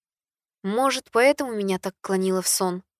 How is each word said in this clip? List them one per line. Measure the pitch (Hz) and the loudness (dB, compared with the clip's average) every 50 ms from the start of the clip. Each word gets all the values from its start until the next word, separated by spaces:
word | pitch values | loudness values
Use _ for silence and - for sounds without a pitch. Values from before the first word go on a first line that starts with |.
| _ _ _ _ _ _ _ _ _ _ _ _ | _ _ _ _ _ _ _ _ _ _ _ _
Может, | - 190 208 240 269 269 262 262 - - | -6 -4 0 0 0 0 0 -2 -8 -2
поэтому | - 226 247 277 294 - 277 247 226 | 2 4 4 4 4 2 -2 -6 -4
меня | 208 202 190 185 185 | -4 -2 -2 -2 -2
так | - 190 - _ | -4 -8 -10 _
клонило | - - 190 185 190 190 185 185 180 | -6 -4 -2 0 0 0 0 0 0
в | |
сон. | - - - 190 180 180 185 - _ _ _ | -2 -2 0 0 -2 -4 -6 -10 _ _ _